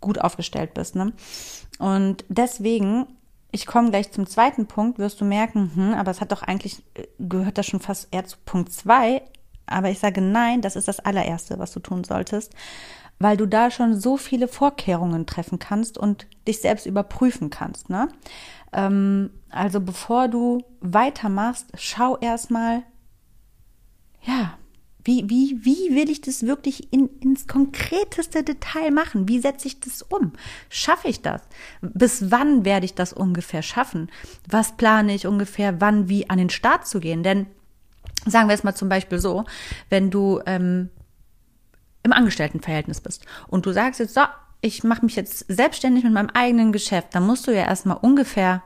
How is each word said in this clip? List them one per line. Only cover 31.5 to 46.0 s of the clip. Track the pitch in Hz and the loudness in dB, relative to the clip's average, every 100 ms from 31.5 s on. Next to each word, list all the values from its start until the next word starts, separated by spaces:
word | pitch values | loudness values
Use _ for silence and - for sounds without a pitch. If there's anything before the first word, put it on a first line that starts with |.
| - - - | -20 -20 -12
Bis | 180 185 240 - 190 | -8 4 4 4 0
wann | 233 294 277 196 | 2 4 4 4
werde | 196 | 2
ich | 185 | 0
das | - 180 | -2 -4
ungefähr | - 190 175 - 160 | 0 0 0 -2 -6
schaffen? | 156 - 254 165 165 - - - - | -6 -2 -2 -2 -8 -12 -20 -18 -2
Was | 214 220 - | 0 0 2
plane | 226 220 208 | 4 6 4
ich | 202 180 | 0 0
ungefähr, | 202 202 - 202 175 | 0 -2 0 0 2
wann, | 202 214 185 | 4 4 4
wie | 202 - | 0 2
an | 185 | 2
den | 180 | 2
Start | - 226 330 - | 2 2 2 0
zu | 202 | -6
gehen? | 160 165 | -4 -2
Denn | 175 196 196 - _ _ _ _ - - - | 0 0 -2 -10 _ _ _ _ -12 -6 2
sagen | 220 214 | 4 6
wir | |
es | 208 | 4
mal | 202 | 2
zum | 196 196 | -2 0
Beispiel | 190 190 180 | 0 0 0
so, | 190 180 226 - - - - | 0 0 -4 -10 -12 -14 0
wenn | 196 190 | 2 4
du, | 196 196 190 | 2 2 2
ähm, | - 185 180 180 185 - - _ _ _ _ _ _ _ _ _ | 0 0 2 0 -2 -10 -20 _ _ _ _ _ _ _ _ _
im | - | 2
Angestelltenverhältnis | 254 233 - 151 160 - 156 151 151 | 4 4 2 -2 -4 -4 -4 -4 -8
bist | - - - - - | -10 -14 -16 -20 -2
und | 190 185 | -2 0
du | |
sagst | 185 240 254 | 0 0 0
jetzt, | 226 | -2
so, | 262 285 - - - | 2 2 0 -20 -6
ich | 226 - | -6 -2
mache | 226 233 | 0 2
mich | 233 - | 2 0
jetzt | 190 - - | -6 -8 -6
selbstständig | 190 - - 262 247 | 2 2 2 2 4